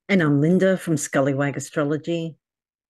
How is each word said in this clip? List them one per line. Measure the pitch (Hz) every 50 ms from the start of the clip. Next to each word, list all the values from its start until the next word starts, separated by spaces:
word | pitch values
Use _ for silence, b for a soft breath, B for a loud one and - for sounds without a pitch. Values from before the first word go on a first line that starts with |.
| _
And | - 196 185
I'm | 160 147 147 139
Linda | 147 165 180 185 190 190 190
from | 175 - 170 160
Scallywag | 143 - - - 147 135 143 135 135 143 139 131
Astrology. | 143 131 - - 165 147 143 156 143 - 170 170 165 165 165 139 _ _ _ _ _ _ _ _ _ _